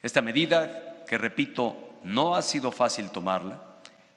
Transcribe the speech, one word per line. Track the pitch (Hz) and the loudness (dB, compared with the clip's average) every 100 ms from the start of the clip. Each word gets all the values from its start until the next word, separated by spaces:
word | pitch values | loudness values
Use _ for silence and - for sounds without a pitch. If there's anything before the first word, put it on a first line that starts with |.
Esta | 120 143 | 4 2
medida, | 117 123 165 165 160 - - - - | 4 2 4 4 2 -6 -12 -16 -4
que | 113 | -2
repito, | 113 - 143 - 120 - - - | 0 0 -2 0 -2 -2 -16 -14
no | 90 113 160 180 | -2 2 2 2
ha | |
sido | - 147 127 | 0 -2 -2
fácil | - 120 - 98 | 2 0 0 -6
tomarla, | 95 90 92 92 - - - - - _ | -4 0 -2 -2 -10 -16 -20 -20 -20 _